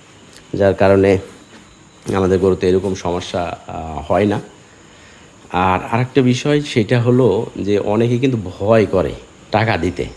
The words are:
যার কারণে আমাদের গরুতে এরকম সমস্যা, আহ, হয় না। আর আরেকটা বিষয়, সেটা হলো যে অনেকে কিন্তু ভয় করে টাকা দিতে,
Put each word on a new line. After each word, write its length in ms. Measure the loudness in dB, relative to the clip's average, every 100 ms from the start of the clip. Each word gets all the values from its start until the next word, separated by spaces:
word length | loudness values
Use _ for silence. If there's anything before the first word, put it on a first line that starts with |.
| -20 -20 -20 -20 -10
যার 200 | 0 2
কারণে 440 | 4 4 4 4 2 -2 -16 -20 -20 -20 -20 -20 -16 -6
আমাদের 240 | -2 2 2
গরুতে 300 | 2 2 2
এরকম 260 | 0 0
সমস্যা, 640 | -6 -4 -6 -6 -6 -6 -8 -12
আহ, 360 | -12 -10 -10 -2
হয় 160 | 0
না। 340 | 2 0 -6 -16 -20 -20 -20 -20 -20 -20 -20 -20 -6
আর 280 | -2 0 0 -2
আরেকটা 300 | -2 0 2
বিষয়, 380 | 2 0 0 -2
সেটা 400 | 0 -2 0 0
হলো 460 | 2 4 4 2 -2 -6
যে 220 | -2 -2
অনেকে 400 | 0 0 0 0
কিন্তু 200 | 0 -2
ভয় 420 | -6 -6 2 2 2
করে 240 | 0 -2 -4 -14 -20 -6
টাকা 260 | -2 0 0
দিতে, 280 | -2 -4 -8